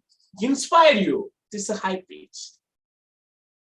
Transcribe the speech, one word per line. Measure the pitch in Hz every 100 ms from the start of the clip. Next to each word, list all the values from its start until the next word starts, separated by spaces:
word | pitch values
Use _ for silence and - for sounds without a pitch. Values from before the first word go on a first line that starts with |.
| _ _ _ 190
inspire | 233 277 - 330 320
you. | 220 170 131 - _ _
This | 208
is | 196
a | 208
high | 190 185 -
pitch. | 151 147 - - _ _ _ _ _ _ _ _ _ _ _